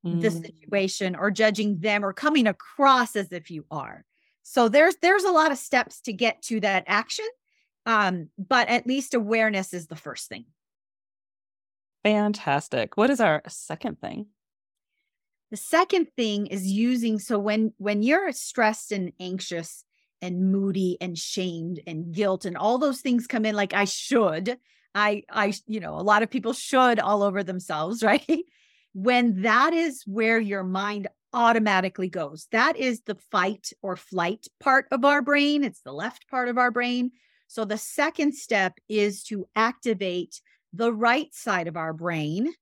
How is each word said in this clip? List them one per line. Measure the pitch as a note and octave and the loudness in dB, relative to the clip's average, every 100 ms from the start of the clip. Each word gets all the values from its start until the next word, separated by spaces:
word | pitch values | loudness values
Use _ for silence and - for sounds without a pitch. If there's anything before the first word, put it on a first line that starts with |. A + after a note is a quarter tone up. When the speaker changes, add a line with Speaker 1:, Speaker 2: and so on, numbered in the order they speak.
Speaker 1:
the | F3 E3+ G#3 | -2 0 0
Speaker 2:
Mm. | E3+ | -2
Speaker 1:
situation | E3 _ - G3+ F#3+ - F#3 | -10 _ -4 -2 -2 -2 -4
or | F3 G3+ | -2 -2
judging | G3+ A3 G#3 G#3 F3+ | 2 2 2 -2 -2
them | G#3 G#3 | -2 -2
or | G3+ | -2
coming | F#3+ D4+ D4+ A3 | -2 0 4 2
across | - - - C#4 C4 A#3 | 0 -12 2 4 4 2
as | G#3 F3+ | -4 -6
if | F3+ D#3+ | -10 -12
you | D#3+ - | -14 -10
are. | D3+ B2 - _ _ _ _ | -10 -10 -14 _ _ _ _
So | - - A#3 | -2 2 6
there's, | C4+ E4+ - | 6 6 4
there's | E4+ G4 | 2 4
a | F#4+ | 4
lot | E4 D#4 | 4 4
of | C4+ | 0
steps | - C4 - - | 0 -2 -2 -10
to | - | -10
get | F#3+ A#3 - | -2 -2 -2
to | - A3+ | -4 -2
that | G3+ F#3+ - | 0 0 0
action, | G3+ A#3 - A4 B4 _ _ _ _ | -2 -2 -8 -8 -10 _ _ _ _
um, | - A3 G3 F3+ D#3 - | 0 2 2 -2 -8 -14
but | F#3+ B3+ A3+ | 0 2 2
at | A#3+ | 0
least | B3 C4+ B3+ | 0 -4 -2
awareness | B3 G#3 A3+ A3 G3 F#3+ | -2 0 0 2 0 -4
is | F3+ D#3+ | -10 -10
the | |
first | D#3 D3 B2 - | -14 -12 -14 -12
thing. | G2+ A#2 _ _ _ _ _ _ _ _ _ _ _ _ _ _ _ | -14 -16 _ _ _ _ _ _ _ _ _ _ _ _ _ _ _
Speaker 2:
Fantastic. | G#3 G#3+ G#3 G#3 - C#3+ - C3 - - | 0 2 0 -2 -2 -2 -2 -4 -4 0
What | A#3+ | 2
is | C4+ | 4
our | G#3 D3+ - | 2 2 -4
second | - - D#3+ B3 - | -18 -14 -10 -10 -10
thing? | - - G#3 _ _ _ _ _ _ _ _ _ _ _ _ | -12 -12 -14 _ _ _ _ _ _ _ _ _ _ _ _
Speaker 1:
The | G#3 | -14
second | - D#4+ F#4 F#4 D#4+ - | 0 2 4 2 0 -2
thing | A3 G#3 G#3 | -2 -2 -4
is | G3 F#3+ | -4 -2
using, | G3 A#3+ B3+ A3+ G#3+ | 0 2 2 0 -2
so | - G#3 | -2 -2
when, | G#3 G#3+ A3 - | 0 0 0 -2
when | G3+ G#3 | -2 0
you're | A3+ E4 F#4+ | 2 2 0
stressed | B3 - - G#3+ A3 - | -6 -8 0 0 0 -6
and | G3+ F3+ _ | -6 -6 _
anxious | F#3 F#3 - E3+ E3 - _ _ _ _ | -10 -8 -8 -10 -10 -18 _ _ _ _
and | F3+ F3+ F#3+ | -6 0 2
moody | G3 G3 F#3+ F#3 F3 | 2 0 0 -2 -2
and | F3+ E3 | -6 -8
shamed | - - F#3 E3+ E3 E3+ | -8 -4 -4 -6 -8 -8
and | - D#3+ E3+ | -8 -8 -8
guilt | E3 F#3+ F#3+ | -2 0 0
and | F#3+ E3+ | -4 -2
all | G3+ B3 | 0 2
those | D4 C4 | 0 0
things | C4 A#3+ A#3+ | 0 0 0
come | B3 | -2
in, | A3 | 0
like, | G#3 G3+ | 0 0
"I | G3 | 0
should," | G3 - - B3+ G3 D#3 F#3+ B3 _ _ _ | 0 -2 0 2 2 0 -4 -6 _ _ _
I, | G3+ G#3 G#3 - | 0 0 0 -4
I, | A3+ G3+ G3 - | 0 0 -2 -8
you | G#3+ | -8
know, | E3 | -6
a | D#3 | -2
lot | F#3+ G#3 | 4 4
of | A3 | 4
people | C4 A3+ | -2 -4
should | A#3 - C4 B3+ A3 | -6 0 4 6 4
all | F#3+ G#3 | 2 2
over | G3+ G3 | 2 0
themselves, | F#3+ F#3 - D3+ E3 A#3 | -4 -6 -6 -4 -4 0
<laughs> | |
right? | A3 A#3 - D#4+ - _ _ _ _ | 2 2 2 -2 -2 _ _ _ _
When | F#3+ G#3+ B3 A#3+ F#3 | -2 2 4 4 2
that | A3 A3+ D4+ | 2 4 4
is | E4 E4 C4 | 2 0 -4
where | G3+ G3+ A3 A3+ | -8 0 2 2
your | G#3 G3+ | 0 -4
mind | F#3 F#3+ G3+ G#3 F#3+ _ _ | -4 -4 -4 -6 -10 _ _
automatically | A#3+ A#3 A3+ G#3+ F#3+ F#3 - F#3 | 2 4 4 4 2 0 -4 -6
goes, | F3 D3 D#3 - | -4 -8 -10 -2
that | A3+ C#4 - | 2 2 2
is | C4 A3+ | -2 -2
the | - G3 _ | -6 -10 _
fight | G3+ F#3 G#3+ - - | -2 -2 -4 -12 -10
or | G3 | -8
flight | F3 - F#3 E3+ A3 - _ | -8 -6 -2 -2 -4 -12 _
part | C#4 C4 C4 | 2 2 2
of | C4 | 2
our | C#4 C#4+ | 4 4
brain. | C#4 C#4+ C#4+ D4 | 2 2 2 2
It's | C4 - | -2 -6
the | - | -12
left | C#3+ G#3+ - _ | -8 -8 -10 _
part | C4 B3 | -4 -2
of | B3 | 2
our | B3 | 2
brain. | A#3+ B3 B3 B3 _ _ _ _ | 0 -2 -2 -4 _ _ _ _
So | - | -8
the | G#3 G#3+ | -4 -4
second | - - D4+ D#4+ D4+ | -6 -2 -2 0 -2
step | C#4+ - G#3 F#3 _ _ | -2 -2 0 0 _ _
is | G#3+ G#3 G3+ | 0 0 -2
to | - G#3 - | -10 -10 -4
activate | - A3+ - B3 G3 F#3+ F3+ E3+ - _ _ _ | 0 0 0 -4 -2 -2 -4 -6 -12 _ _ _
the | F3 A#3 | -2 -2
right | A3 A#3 C4 D4+ | 2 2 2 -2
side | - A#3+ F#3+ E3 | -10 -4 -4 -4
of | |
our | E3 D#3+ | -6 -6
brain. | D#3+ E3+ E3 D3+ F3 C#4 - | -4 -4 -2 -2 -2 -4 -6